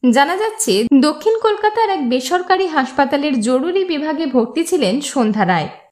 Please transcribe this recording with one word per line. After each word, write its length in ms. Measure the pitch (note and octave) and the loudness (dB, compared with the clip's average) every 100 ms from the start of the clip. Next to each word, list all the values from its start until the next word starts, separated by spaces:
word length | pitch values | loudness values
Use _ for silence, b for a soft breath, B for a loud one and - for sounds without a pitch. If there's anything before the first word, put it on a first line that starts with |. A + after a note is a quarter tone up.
| B3+ | 4
জানা 220 | B3 C#4+ F#4 | 4 2 0
যাচ্ছে, 380 | A4 G#4+ - F#3+ A#3 C#4 D4 | -4 -4 -2 0 4 4 4
দক্ষিণ 280 | D4+ A4 A4 | 0 0 0
কলকাতার 500 | A4 G#4 G#4+ G#4+ A4 | 0 0 0 0 0
এক 100 | F#4+ B3 | 0 0
বেসরকারি 580 | B3+ B3+ F4+ F4+ F#4 F#4+ | -2 0 -4 0 0 0
হাসপাতালের 680 | D#4 B3+ - C#4 D4 D4 C4 | 0 -2 0 0 2 0 0
জরুরি 420 | G#3+ B3+ D#4+ F#4 | 0 0 0 -2
বিভাগে 400 | F#4 D4+ D4+ D4+ D#4+ | -2 -2 -4 -4 0
ভর্তি 360 | B3 A#3 D#4+ | 0 0 -2
ছিলেন 300 | E4 F4+ A3+ A#3+ | -2 0 0 -2
সন্ধ্যা 440 | C#4+ C#4 A3 G#3 | -4 0 0 0
রায়। 240 | F#3 F3 D3 - _ | 0 0 -2 -10 _